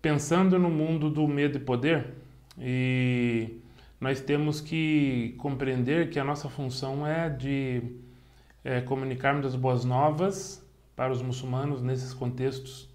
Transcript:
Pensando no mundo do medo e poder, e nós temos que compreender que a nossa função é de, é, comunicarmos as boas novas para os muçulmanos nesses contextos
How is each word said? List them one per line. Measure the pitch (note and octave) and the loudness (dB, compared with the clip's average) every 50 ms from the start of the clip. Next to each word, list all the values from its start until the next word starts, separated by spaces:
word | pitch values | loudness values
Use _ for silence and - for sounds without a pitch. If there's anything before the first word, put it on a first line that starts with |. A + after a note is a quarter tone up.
Pensando | - D#3+ D3 C#3+ D3 - E3+ F3 F#3+ F#3+ F#3 F#3 | 2 2 2 2 2 2 4 4 6 6 6 6
no | F3+ F3 | 6 4
mundo | E3 D3+ D#3 D#3+ D#3+ D#3+ D3 D3+ | 4 2 2 2 2 2 2 0
do | D3 D3+ D3+ | 2 2 2
medo | D3+ C#3+ C#3+ C#3+ D3 C3+ | 2 2 2 2 2 0
e | C3+ | -2
poder, | B2 C3 B2 A#2+ A#2+ D3+ E3 D3 B2 - - - - - - - - - - - | -2 0 0 0 2 2 2 2 0 -4 -12 -16 -18 -20 -20 -20 -20 -20 -16 -10
e | A#2+ B2+ B2+ B2+ B2+ B2+ B2+ B2+ B2+ B2+ B2 B2 A#2+ A#2+ A#2+ A#2 A2 A2+ A2+ - - - - - - - - - | -6 -4 -2 0 0 0 2 2 2 2 2 2 2 2 2 0 -2 -2 -8 -14 -18 -20 -20 -20 -20 -20 -12 -6
nós | C3 C3 C3+ C3+ | -4 -2 -2 -2
temos | - - D3 D3 D3+ D3+ D3 D3+ | 0 0 0 2 2 0 0 -2
que | - - D#3+ D#3+ D#3+ D#3 D#3 D3+ C#3+ C#3 B2+ A#2+ A#2 A2+ - - | -4 -4 -2 0 0 2 4 4 4 4 2 0 -2 -4 -6 -6
compreender | - D3 C#3 C3 C#3 C3 B2+ B2+ A#2+ B2 D3 E3+ E3 - | -6 -4 -4 -2 -2 -2 0 0 2 2 2 2 2 0
que | - D3+ | 0 -2
a | C3+ | -2
nossa | C#3 D3 D3 - C3+ | -2 -2 -4 -6 -10
função | B2 - C#3+ C3 B2+ - C#3 C3+ C3+ C#3+ D3 | -6 -6 -6 -6 -4 -4 -6 -4 -4 -2 -2
é | D3+ D#3 E3 E3+ E3 | -2 -2 0 -2 -2
de, | D3 B2 B2+ C#3 C#3 C3+ C3+ C3 B2 B2 A#2 A#2+ - - - - - - - - - - - _ - _ - | -4 -4 -2 -2 0 0 0 0 -2 -2 -4 -4 -10 -12 -16 -20 -20 -20 -20 -20 -20 -20 -20 _ -20 _ -6
é, | C3+ B2+ B2 B2 | -2 -2 -2 0
comunicarmos | B2+ C3+ C3+ C3+ C3+ C3 B2+ C3 C#3 C#3+ D3 C#3 | -2 -2 -2 -2 -4 -4 0 2 2 2 2 0
as | C3+ B2+ | -2 -2
boas | B2+ B2+ C3 B2+ B2 B2+ | 0 2 2 2 2 2
novas | B2 B2 B2+ C#3+ D3+ D3+ D3+ F3+ G3 G3 - - - - - - - - _ _ - _ | 2 2 4 4 4 4 2 0 0 0 -2 -8 -10 -12 -16 -20 -20 -20 _ _ -20 _
para | - B2+ C3 C3 | -4 -2 -2 0
os | B2 B2 | -2 -2
muçulmanos | B2+ B2 B2+ C3+ C3 B2+ B2+ C#3 D3 C#3+ B2+ B2 | -4 -6 -6 -4 -4 -2 -2 -2 -2 -2 -2 -2
nesses | B2+ C3 B2+ B2+ - - | -2 -2 -2 -4 -8 -8
contextos | - B2+ B2 B2 - C3 C3 C3+ - - - - - - - - | -4 -4 -4 -2 0 -2 -2 -2 -4 -10 -12 -16 -16 -18 -20 -20